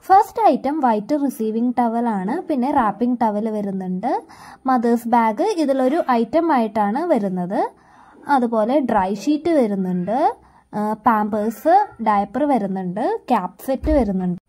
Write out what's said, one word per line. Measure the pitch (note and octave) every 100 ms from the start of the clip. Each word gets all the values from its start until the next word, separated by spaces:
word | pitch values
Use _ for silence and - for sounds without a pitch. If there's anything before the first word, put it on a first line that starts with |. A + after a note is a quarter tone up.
| -
ഫസ്റ്റ് | F#4+ A4 - G#4
ഐറ്റം | C4 C4 D#4
വൈറ്റ് | B3+ G#3+ G#3 D4
റിസീവിംഗ് | C#4 - A3 A3 B3 B3
ടവൽ | A#3+ A3+ A#3+ G3+
ആണ്, | F#3 D#4+ D4+
പിന്നെ | C#4+ B3 D4
റാപ്പിംഗ് | A3 G#3 A#3+ A#3+
ടവൽ | A3+ G#3 A3 G#3+
വരുന്നുണ്ട്, | G#3 F#3+ F#3 F#3 A3+ G4+ A#4 - - - C4
മദേഴ്സ് | B3+ A#3 A#3 A#3
ബാഗ് | A#3+ A3+ G#3+ G4 F4+
ഇതിലൊരു | C#4 C4+ B3+ D#4+ - A#3
ഐറ്റം | A3+ D#4+ E4+ C4+
ആയിട്ടാണ് | A3 A3 G3+ A#3+ F4
വരുന്നത്. | C4 G3+ F#3 F3+ A#3 A4+ - _ - - - -
അതുപോലെ | C#4 A#3 A3+ G#3+ C#4+ B3
ഡ്രൈ | G#3+ F#3 G3+
ഷീറ്റ് | D4 D4 D#4+ D#4
വരുന്നുണ്ട്, | A3+ G3 F#3 F3+ F3 B3 F#4 A#4+ _ _ _ G#3+
ആ, | G#3 G#3+
പാമ്പേഴ്സ് | B3 A3 G#3+ G#3+ G#3+ A3+ D4+ F#4+ G#4 - A3
ഡയപ്പർ | G#3 G3+ B3+ D4
വരുന്നുണ്ട്, | B3+ G3 F#3+ F#3 F#3 D4+ A4 -
ക്യാപ്പ് | A#3 F3+ - -
സെറ്റ് | C4 D#4 D4+
വരുന്നുണ്ട്. | G#3+ F#3 F#3 F3